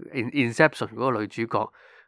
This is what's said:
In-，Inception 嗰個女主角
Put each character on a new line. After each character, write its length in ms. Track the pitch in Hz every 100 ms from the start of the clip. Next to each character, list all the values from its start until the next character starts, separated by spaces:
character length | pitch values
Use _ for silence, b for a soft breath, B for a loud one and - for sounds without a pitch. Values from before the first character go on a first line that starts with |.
| -
In-，Inception 760 | 139 120 147 120 117 156 - 104
嗰 220 | 110 131
個 100 | 113
女 60 | 107
主 180 | - 113
角 260 | 104 107 b b b